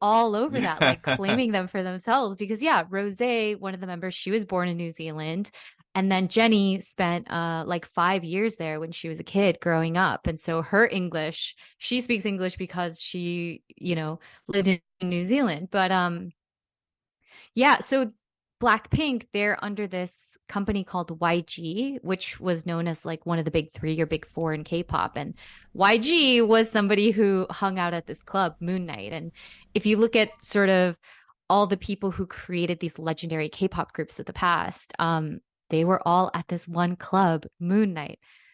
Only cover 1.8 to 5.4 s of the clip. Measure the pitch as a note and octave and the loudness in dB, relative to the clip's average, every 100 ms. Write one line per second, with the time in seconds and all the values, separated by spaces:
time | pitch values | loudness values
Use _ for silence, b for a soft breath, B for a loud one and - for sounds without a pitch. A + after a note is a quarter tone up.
1.8 | F#3 F#3 G3+ B3+ A#3 G3 G3+ G#3+ D4+ B3+ | -4 -4 0 2 0 -4 -6 -2 2 2
2.8 | E3+ G3 G3+ F#3+ B3 A#3 G#3+ G#3 F#3+ F#3+ | 0 -2 -4 -2 -2 0 -2 -4 -8 -8
3.8 | F#3 F3 F#3 F3+ - G#3+ G3 F#3 F3 E3+ | -8 -8 -8 -8 -2 -2 0 -2 -2 -2
4.8 | E3+ D#3+ D#3+ D3+ D#3 E3 | -6 -8 -10 -8 -6 -4